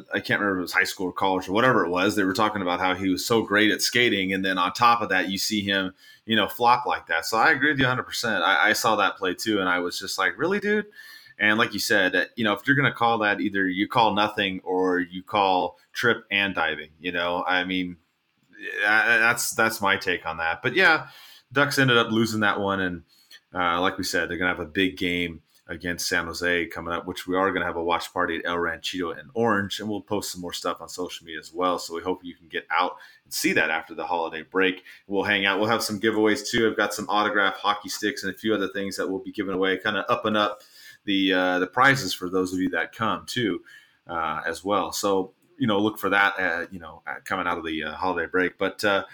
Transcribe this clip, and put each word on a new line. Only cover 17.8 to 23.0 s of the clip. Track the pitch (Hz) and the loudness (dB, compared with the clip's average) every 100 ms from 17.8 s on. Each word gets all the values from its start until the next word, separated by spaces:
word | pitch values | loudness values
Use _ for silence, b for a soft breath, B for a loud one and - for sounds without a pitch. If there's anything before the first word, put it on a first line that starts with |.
| 90 90 _ _ _ _ _ 101 92 98 | -4 -8 _ _ _ _ _ -16 -10 -2
yeah, | 104 110 110 113 | 2 4 4 4
that's, | 117 117 - | 4 2 0
that's | - 110 110 | 2 0 2
my | 98 98 | 2 2
take | 92 87 82 | 0 -4 -4
on | 82 | -4
that. | 82 85 | -4 -2
But | 123 180 | -2 2
yeah, | 180 156 - B B B B | 4 4 0 B B B B
Ducks | 135 143 139 | 0 2 4
ended | 131 117 | 4 4
up | 113 | 4
losing | 110 107 107 | 2 2 2
that | 104 101 | 0 2
one, | 98 95 | 0 0
and, | 92 87 | -2 -6